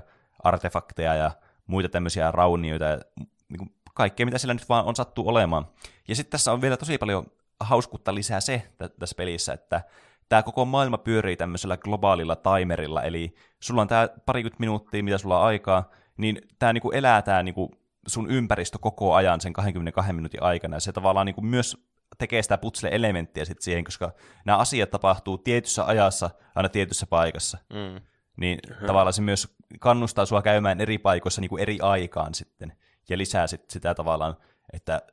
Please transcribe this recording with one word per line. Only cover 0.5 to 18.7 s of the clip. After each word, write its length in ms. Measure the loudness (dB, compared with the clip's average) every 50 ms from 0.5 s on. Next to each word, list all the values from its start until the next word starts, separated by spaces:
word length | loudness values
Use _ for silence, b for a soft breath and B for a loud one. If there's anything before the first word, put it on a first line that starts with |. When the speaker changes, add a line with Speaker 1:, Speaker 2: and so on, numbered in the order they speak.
| 2 2 0 -4 -4 -4 -6 -8 -6 -4 0 0 0
Speaker 1:
ja 160 | 2 0 -2 -4 b b b b b b -4
muita 220 | -2 -2 -2 -2
tämmösiä 420 | -2 -2 -2 -2 -2 0 0 0
raunioita 540 | 4 4 4 4 4 2 0 -2 -2 -2 -2
ja 140 | -2 -2 -2 -6 -10 _ -18 -18 -18 _ _ _ -18
niinku 160 | -16 -14 -14 -16 -18 _ _ -10 -2
kaikkea, 320 | 0 0 0 0 0 -2
mitä 120 | -2 -2 -2
siellä 160 | -2 -2 -4
nyt 160 | -4 -2 0
vaan 160 | 2 2 2
on 100 | 0 -2
sattuu 320 | -4 -4 -4 -6 -4 -2 2
olemaan. 400 | 4 4 4 4 2 0 -2 -6 B B B B B B B -6
Ja 80 | -6
sit 140 | -6 -6 -4
tässä 220 | -4 -2 0 0
on 100 | 0 0
vielä 160 | 0 0 0 -2
tosi 200 | -2 -4 -4 -2
paljon 280 | -2 -2 -2 -2 -4 -6 -12 _ _ _ _ -10
hauskuutta 560 | -2 0 2 2 2 -2 -8 -8 -6 -6 -4
lisää 260 | -4 -4 -4 -4 -4
se 260 | -2 -2 -4 -6 -6 -10 _ -14
tä-, 120 | -14 -14
tässä 260 | -12 -10 -10 -10 -8
pelissä, 380 | -6 -6 -6 -6 -6 -6 -6 -8
että 280 | -10 _ _ -4 -4 -4 b b b b b b b _ _
tää 140 | 4 4 4
koko 220 | 2 0 -2 -2
maailma 320 | 0 2 2 2 0 0 -2
pyörii 400 | -2 0 0 0 0 0 -2 -2
tämmöisellä 400 | -4 -4 -4 -6 -4 -4 -6 -4
globaalilla 580 | -4 -4 -2 2 4 4 4 4 2 -2 -4
timerilla, 680 | 0 2 2 4 4 2 0 -2 -2 -4 -4 -4 -4 -4
eli 320 | -4 -4 -4 -6 -8 b b b b b b
sulla 220 | -10 -2 0 0
on 60 | 0 2
tää 220 | 4 2 2 2 -2 -4 -6
parikymmentä 340 | -4 -2 -2 -4 -6 -6 -4
minuuttia, 440 | -2 -2 -2 -4 -4 -6 -6 -4 -2
mitä 140 | 0 0 -2
sulla 220 | 0 2 2 4
on 60 | 4
aikaa, 440 | 4 2 0 0 2 2 2 2 b b b b b b -4
niin 240 | -2 -2 -2 -4 -8 _ _ _
tää 140 | 0 2 2
niinku 180 | 2 0 -2
elää 300 | -2 2 4 6 6 4
tää 220 | 4 4 2 2 0
niinku 280 | 0 -2 -4 -6 -6 -8 _ _ _ _ _ _ -8
sun 240 | -6 -4 -2 0
ympäristö 460 | 0 0 0 0 0 -2 -2 -4